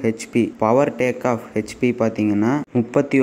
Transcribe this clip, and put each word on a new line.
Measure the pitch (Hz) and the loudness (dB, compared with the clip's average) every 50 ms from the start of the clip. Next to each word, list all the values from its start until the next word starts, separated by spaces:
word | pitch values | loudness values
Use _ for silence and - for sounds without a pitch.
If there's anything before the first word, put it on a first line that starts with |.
| - | -2
ஹெச் | 113 110 - - - - | -2 -2 -4 -8 -2 0
பி, | 120 104 - - - 110 | 0 0 0 -2 -2 0
பவர் | 110 120 135 143 147 - - | 2 4 4 2 0 0 -2
டேக் | 127 123 123 - - 127 117 | -2 -2 -2 -2 -2 -2 -2
ஆஃப் | 113 - - - | -2 -4 -6 -6
ஹெச் | 110 107 - - - | -6 -6 -6 -6 -2
பி | 127 123 117 120 113 | -2 -2 0 0 0
பாத்தீங்கன்னா | 110 110 107 107 107 104 104 107 120 139 147 143 _ - | -2 0 0 0 0 0 2 0 0 0 -2 -4 _ -2
முப்பத்தி | 123 113 117 - 147 139 139 143 135 | -2 -2 0 0 0 0 2 2 2